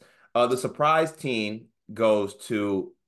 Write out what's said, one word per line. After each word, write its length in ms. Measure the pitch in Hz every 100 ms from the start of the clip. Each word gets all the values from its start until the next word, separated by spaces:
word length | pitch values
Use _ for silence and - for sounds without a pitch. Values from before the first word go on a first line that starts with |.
| _ _ _
Uh, 140 | 117 123
the 100 | 127
surprise 540 | 113 - 151 160 160
team 540 | - 139 117 104 110 - _ -
goes 420 | 107 113 107 101 - -
to 460 | 110 101 98 90 -